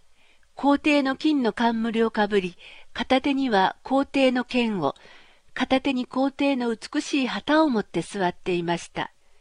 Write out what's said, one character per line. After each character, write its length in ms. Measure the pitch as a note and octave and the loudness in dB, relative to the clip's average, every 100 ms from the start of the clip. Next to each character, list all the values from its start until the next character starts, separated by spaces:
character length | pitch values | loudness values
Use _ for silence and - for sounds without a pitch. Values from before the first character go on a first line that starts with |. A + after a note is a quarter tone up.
| - - _ _ _ | -20 -20 _ _ _
皇 240 | - C#4 C#4+ | -4 0 2
帝 240 | D#4 D4 | 2 2
の 140 | C4+ C4+ | 2 0
金 260 | D#4 D4 | 0 2
の 100 | A#3 | 0
冠 500 | - A#3 A3+ A#3 A3+ | 0 0 0 -2 0
を 80 | A3+ | 0
か 160 | A3+ G#3 | 0 0
ぶ 140 | G#3 | 0
り、 160 | F3+ - - - - | -2 -8 -18 -20 -14
片 280 | - A#3+ C4 | -8 0 0
手 140 | C#4+ | 0
に 140 | C4+ C4+ | 0 2
は 280 | G3 F#3 - | 2 2 0
皇 220 | - C4+ | -2 0
帝 280 | C#4 C#4 C4 | 0 2 2
の 120 | B3+ | 2
剣 360 | A#3+ B3 A3+ G3+ | -2 -2 0 0
を、 140 | C#3 - - - - _ _ | -2 -4 -12 -20 -20 _ _
片 260 | - C4 C4 | -6 0 0
手 120 | C#4+ | 0
に 140 | B3+ B3 | -4 -4
皇 240 | B3+ C4+ | -2 -2
帝 260 | - C#4 C4+ | 0 0 0
の 180 | A#3+ | -2
美 260 | A3 - D4 | -6 -6 -6
し 240 | - D4 | -2 -2
い 20 | B3 | -2
旗 360 | G3 - D#4 | -4 0 2
を 60 | D#4 | 4
持 100 | A3+ | 2
っ 40 | |
て 180 | - E3+ | -2 -6
座 240 | - G3+ F3+ | -6 -2 -2
っ 80 | |
て 200 | - - | -2 -4
い 80 | F3 | -2
ま 140 | E3+ E3+ | -2 -4
し 140 | - | -6
た。 220 | F3+ - - _ - | -10 -10 -12 _ -20